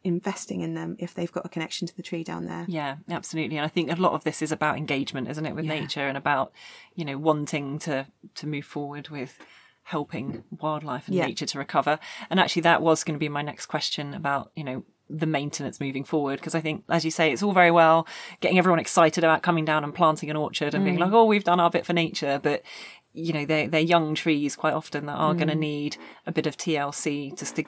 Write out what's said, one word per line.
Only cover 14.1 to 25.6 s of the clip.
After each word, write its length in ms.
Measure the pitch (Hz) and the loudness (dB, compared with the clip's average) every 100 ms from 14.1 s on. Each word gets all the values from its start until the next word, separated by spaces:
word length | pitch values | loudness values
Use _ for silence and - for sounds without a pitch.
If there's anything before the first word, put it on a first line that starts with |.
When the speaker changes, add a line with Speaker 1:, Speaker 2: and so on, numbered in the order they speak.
Speaker 2:
about, 380 | 139 151 139 - - | -4 -2 -2 -4 -10
you 80 | |
know, 200 | 143 131 - _ _ | -8 -8 -10 _ _
the 160 | 151 160 | -2 0
maintenance 520 | 151 147 - 139 - | 0 -2 -4 -8 -6
moving 240 | 139 135 | -6 -4
forward. 380 | 139 160 143 135 | -2 0 0 -4
'Cause 140 | - 160 | -2 -4
I 40 | |
think, 220 | 156 156 - | -2 -6 -2
as 160 | 170 160 | 0 0
you 60 | |
say, 200 | - 160 | 2 2
it's 120 | 170 | 2
all 100 | 202 | 2
very 180 | 185 175 | 6 8
well 340 | 170 165 165 160 - - - | 8 8 6 2 -10 -16 -4
getting 160 | - 185 | 2 4
everyone 220 | 180 165 | 6 4
excited 440 | - - 165 156 | 4 6 6 6
about 200 | 165 156 | 6 6
coming 200 | 180 170 | 2 0
down 200 | 156 156 147 | 2 0 -2
and 80 | |
planting 360 | 147 165 151 147 | 2 2 2 -2
an 60 | 151 | -4
orchard 380 | 151 - 147 | -2 -2 -2
and 100 | 185 | 0
being 140 | 196 180 | 2 2
Speaker 1:
Mm. 40 | |
Speaker 2:
like, 120 | 180 | 4
"Oh, 120 | 220 226 | 6 8
we've 180 | 208 202 | 6 4
done 160 | 175 | 4
our 80 | 170 | 4
bit 160 | 170 - | 2 0
for 80 | |
nature." 460 | 175 160 - 143 139 | 0 0 -2 -2 0
But, 200 | 147 147 - - - - _ | 0 -2 -4 -18 -18 -20 _
you 180 | - 165 | -8 -4
know, 140 | 156 143 | -2 0
they're, 220 | 156 120 | 0 2
they're 120 | 160 | 2
young 340 | 165 175 156 156 | 4 4 4 0
trees 400 | 170 151 147 - | 0 2 0 -2
quite 160 | 156 | -2
often 320 | 151 - 147 147 | -2 -4 -8 -6
that 80 | 147 | 0
are 180 | 156 | 0
gonna 220 | 170 156 | 2 2
Speaker 1:
Mm. 40 | |
Speaker 2:
need 380 | 160 | 0